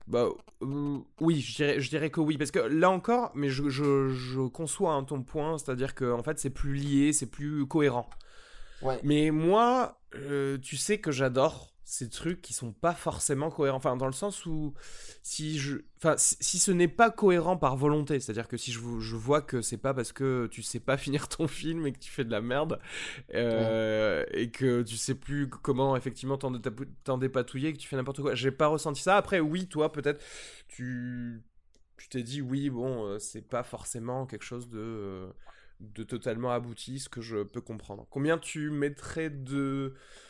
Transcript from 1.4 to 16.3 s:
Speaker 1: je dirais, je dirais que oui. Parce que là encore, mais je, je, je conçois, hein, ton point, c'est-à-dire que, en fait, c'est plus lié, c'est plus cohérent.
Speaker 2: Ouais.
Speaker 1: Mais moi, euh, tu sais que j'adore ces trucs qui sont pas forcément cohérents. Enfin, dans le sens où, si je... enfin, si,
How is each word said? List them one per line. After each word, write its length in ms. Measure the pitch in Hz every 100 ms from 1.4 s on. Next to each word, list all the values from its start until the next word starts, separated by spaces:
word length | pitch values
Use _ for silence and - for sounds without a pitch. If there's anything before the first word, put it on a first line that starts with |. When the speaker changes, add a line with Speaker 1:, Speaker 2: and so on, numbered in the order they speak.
Speaker 1:
je 140 | 117 -
dirais, 240 | 147 143
je 100 | 131
dirais 200 | 151 151
que 100 | 165
oui. 160 | 151 151
Parce 140 | 151
que 80 | 190
là 300 | 113 156 180
encore, 420 | 185 180 240 240 -
mais 140 | 143
je, 200 | 131 143
je, 400 | 131 147 139 135
je 320 | 127 127 131 127
conçois, 460 | - 156 - 190
hein, 100 | 143
ton 200 | 135 143
point, 340 | 120 156 151 160
c'est-à-dire 360 | - 127 131
que, 180 | - 127
en 120 | 120
fait, 160 | 127 156
c'est 100 | 139
plus 240 | 131 143
lié, 400 | 139 143 139 143
c'est 160 | 147 120
plus 360 | - 147 151 139
cohérent. 440 | 160 143 120 117 - - - - - - -
Speaker 2:
Ouais. 180 | 131 131
Speaker 1:
Mais 260 | 143 147 151
moi, 680 | 156 165 208 240 254 240 - - -
euh, 420 | 139 143 139 139
tu 200 | 135 135
sais 220 | - 208
que 120 | 160
j'adore 600 | 131 135 123 156 - - _ -
ces 140 | - 117
trucs 320 | - 165 180
qui 120 | -
sont 180 | - 120
pas 220 | 104 165
forcément 560 | 170 165 - - 139 156
cohérents. 240 | 160 139 131
Enfin, 220 | 139 127
dans 80 | 131
le 80 |
sens 320 | 131 202 196 170
où, 280 | 156 151 - - - - -
si 360 | - - 156 156
je... 200 | 139 135 - -
enfin, 180 | 160 151
si, 220 | -